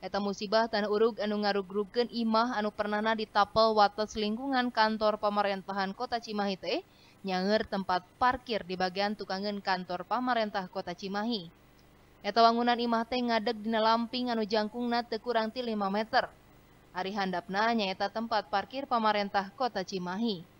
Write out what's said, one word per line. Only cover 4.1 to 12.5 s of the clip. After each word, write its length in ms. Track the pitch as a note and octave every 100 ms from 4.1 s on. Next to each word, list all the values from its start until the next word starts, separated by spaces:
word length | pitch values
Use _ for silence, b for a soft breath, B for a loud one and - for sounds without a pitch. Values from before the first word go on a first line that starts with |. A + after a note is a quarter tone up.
lingkungan 560 | A3+ G#3 A3 C4+ C4+ B3
kantor 480 | A#3+ A3 A3 G#3+ G#3+
pamerintahan 800 | G#3 G#3 G3+ G3 F#3 G3 F#3+ F#3+
Kota 240 | B3 A#3
Cimahi 320 | A3 G#3 G3+ F#3+
teh, 240 | F3+ C4 - B B B G3
nyanger 400 | F#3 F#3+ G#3+ -
tempat 400 | G3+ F#3+ F3+ - -
parkir 400 | B3+ B3+ - G#3+
di 160 | E3+ F3+
bagian 400 | F#3 F3+ G3+ G#3
tukangan 400 | G3+ F#3+ G#3 G3+ G3
kantor 400 | F#3 F#3 F3+ F3+
pamarentah 640 | A3 B3+ A#3 G#3+ G#3 F#3
Kota 240 | G3 F#3
Cimahi. 560 | F3 G3 G3+ G#3+ A#3 E3 - - _ - - - -
Eta 240 | G3+ G3+
wangunan 320 | A3+